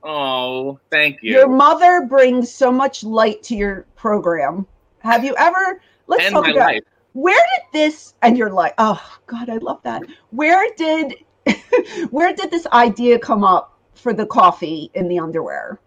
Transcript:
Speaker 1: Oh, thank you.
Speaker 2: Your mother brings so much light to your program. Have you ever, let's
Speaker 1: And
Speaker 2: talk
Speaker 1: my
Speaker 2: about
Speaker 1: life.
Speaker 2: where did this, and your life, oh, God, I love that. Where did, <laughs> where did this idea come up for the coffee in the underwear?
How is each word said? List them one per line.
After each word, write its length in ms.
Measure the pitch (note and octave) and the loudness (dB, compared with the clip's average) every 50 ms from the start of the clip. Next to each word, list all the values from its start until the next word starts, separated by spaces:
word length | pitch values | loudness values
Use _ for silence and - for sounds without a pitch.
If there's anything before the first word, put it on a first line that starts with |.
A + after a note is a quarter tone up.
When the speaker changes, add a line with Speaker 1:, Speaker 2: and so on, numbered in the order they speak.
| - D#3 | -12 -8
Speaker 1:
Oh, 720 | D#3 D3 C#3 C3+ C3 B2+ B2+ B2+ C3 C3 C3 C#3 C#3 C3+ _ _ | -6 -4 -4 -2 -2 -2 -4 -4 -6 -6 -6 -8 -10 -12 _ _
thank 320 | - D3+ D3+ D3 C#3 - - | -2 0 0 0 -2 -4 -6
you. 80 | A3 A3 | 2 6
Speaker 2:
Your 140 | C4 C4+ C4+ | 6 6 6
mother 580 | B3+ C4 C#4+ D4 D#4+ D#4 F4 F4 F4+ F4+ D4+ | 6 4 4 4 4 6 6 6 6 4 0
brings 480 | A#3 C4 C4+ C4 B3+ B3 B3+ A#3+ A#3+ - | 2 4 4 4 6 4 0 -2 -4 -2
so 180 | - C4+ B3 | 0 0 2
much 320 | B3+ C4 C4+ C4+ C4 - - | 2 2 0 -2 -4 -6 -10
light 380 | G#3+ A3 A3 A3 A3 G#3+ G#3+ - | -4 0 0 2 0 0 -4 -10
to 120 | - - | -10 -6
your 320 | G#3 G3+ G3+ G3 F#3+ - _ _ | -4 -4 -4 -6 -8 -12 _ _
program. 720 | _ - A3 G#3 G3+ E3 F3+ E3+ D#3+ C#3+ C#3 D#3 F#3 G3 _ _ _ _ _ _ _ | _ -4 -2 -2 0 0 -2 -2 -2 -2 -4 -4 -6 -10 _ _ _ _ _ _ _
Have 260 | _ A3 A#3 A#3 A3+ | _ 0 0 0 0
you 100 | C#4 C4 - | -2 -2 2
ever, 440 | D4 E4+ F4 F#4 F#4+ F#4 F#4+ F#4 _ _ _ _ _ - | 2 2 2 0 -2 -2 -4 -8 _ _ _ _ _ -4
let's 180 | D#4+ - E4+ | -2 0 0
Speaker 1:
And 80 | - D4+ | 0 0
Speaker 2:
talk 120 | D4+ D4 | 2 0
Speaker 1:
my 60 | D#4+ | 2
Speaker 2:
about 220 | - C#4 B3 - B2 | 2 2 2 2 0
Speaker 1:
life. 100 | A2 - _ _ _ _ _ _ | -2 -6 _ _ _ _ _ _
Speaker 2:
where 300 | B3+ C4+ F4+ G4 A#4+ E5+ F5 F#5+ | -4 -2 0 4 4 2 2 0
did 80 | F5+ - _ _ | -6 -6 _ _
this, 400 | D#4 D4+ D#4 D#4 - - - _ _ | -2 -2 -2 -2 -6 -18 -20 _ _
and 160 | - A#3+ A3+ B3 | -2 -2 0 0
your 140 | A3+ G#3 | -2 -2
life, 220 | F#3+ F#3+ E3+ D3+ - - | -2 -2 -2 -2 -2 -2
oh, 240 | A3+ A3 G3+ - - - - _ _ | -2 -2 -2 -4 -8 -20 -20 _ _
God, 240 | _ - A#3 A#3+ A#3+ | _ -14 -14 -12 -10
I 80 | A3+ A3+ | -10 -10
love 240 | A3+ - C#4+ - _ | -8 -8 -12 -10 _
that. 200 | B3 A#3 - - - - _ _ _ | -10 -10 -10 -12 -16 -20 _ _ _
Where 380 | - A#3 D4+ D#4 E4+ F#4 G4 A4+ - - | -8 -4 0 2 2 2 2 0 -4 -6
did, 380 | E4 D#4+ D#4 D#4+ D#4+ C4+ A3+ - _ _ _ _ _ | -4 -2 -2 -2 -4 -6 -8 -16 _ _ _ _ _
<laughs> 640 | - G#3+ - - _ - B4 - - - G4 E4 A#3+ | -4 -4 -4 -4 _ -2 -2 -2 -2 -8 -10 -8 -6
where 220 | - C4+ E4+ F4+ F#4+ | -2 0 0 0 -2
did 160 | F#4+ F#4+ F#4+ | -2 -8 -6
this 160 | - E4+ E4+ - | -6 -6 -6 0
idea 500 | - A#3+ A#3+ A#3+ G3+ A3 A#3+ A#3+ A#3+ A#3 | 2 4 4 2 0 -2 2 2 2 2
come 260 | A#3 - A#3+ G#3 G3+ | 2 -2 -2 0 2
up 340 | G3 F#3 E3 - - _ _ _ _ _ | 2 2 2 0 -6 _ _ _ _ _
for 180 | _ _ B3 A#3+ | _ _ -6 -4
the 140 | G#3+ G#3+ G#3 | -4 -4 -4
coffee 640 | - B3+ G3 F3+ - - - D3+ D#3+ D#3 D3 - _ | 2 4 4 4 2 0 -8 -8 -8 -8 -10 -10 _
in 140 | F3+ F#3 F3 | -6 -4 -2
the 100 | F3+ F3 | -2 -4
underwear? 600 | D#3+ D#3+ E3 D#3+ D#3 D3+ C#3+ C#3 - - G3 - _ | -4 -4 -6 -6 -6 -6 -10 -10 -12 -12 -14 -16 _